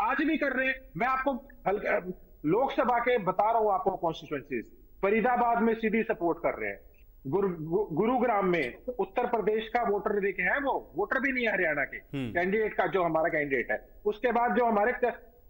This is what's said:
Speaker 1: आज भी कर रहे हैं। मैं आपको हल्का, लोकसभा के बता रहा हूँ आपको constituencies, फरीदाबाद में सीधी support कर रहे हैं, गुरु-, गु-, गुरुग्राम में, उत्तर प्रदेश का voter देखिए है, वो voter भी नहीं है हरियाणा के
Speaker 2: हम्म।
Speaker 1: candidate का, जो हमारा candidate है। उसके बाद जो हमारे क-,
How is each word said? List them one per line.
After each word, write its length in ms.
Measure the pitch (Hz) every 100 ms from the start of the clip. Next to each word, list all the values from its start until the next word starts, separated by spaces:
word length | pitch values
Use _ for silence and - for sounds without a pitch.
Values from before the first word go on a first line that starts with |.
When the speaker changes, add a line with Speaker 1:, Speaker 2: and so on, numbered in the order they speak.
Speaker 1:
आज 160 | 214 269
भी 180 | 311 320
कर 160 | 277
रहे 160 | 254 262
हैं। 120 | 262 - 160
मैं 100 | 247
आपको 260 | 262 277 247 - - 180
हल्का, 460 | 202 - 202 180 - - - 147
लोकसभा 520 | 196 269 - 247 240
के 200 | 240 247
बता 320 | 180 180 208
रहा 100 | 233
हूँ 120 | 214
आपको 180 | 185 196
constituencies, 760 | 185 170 160 151 143 - 123 107 - - -
फरीदाबाद 600 | 196 220 226 247 240 233
में 120 | 226
सीधी 280 | 226 220 220
support 360 | 214 - 170 156
कर 160 | 143 110
रहे 100 | 107
हैं, 100 | 98 - - - - 135
गुरु-, 320 | 175 202 170
गु-, 340 | 156 180 208
गुरुग्राम 540 | 156 233 254 247 208 190
में, 280 | 175 123 - - -
उत्तर 280 | 190 - 240
प्रदेश 420 | 233 190 220 220
का 140 | 240
voter 380 | 220 202 214 208
देखिए 260 | 196 185 180
है, 140 | 254
वो 320 | 277 202 - 151
voter 240 | 202 262
भी 120 | 269
नहीं 140 | 254 226
है 60 |
हरियाणा 320 | 196 170 147
के 120 | 135 110
Speaker 2:
हम्म। 340 | - 143 123
Speaker 1:
candidate 440 | 135 180 214 214
का, 120 | - 185
जो 160 | 185
हमारा 260 | 170 160 165
candidate 420 | 160 147 131 113
है। 180 | 110 - - 208
उसके 260 | 208 247
बाद 240 | 233 240 208
जो 80 |
हमारे 280 | 233 208 214
क-, 260 | 240 240 - - -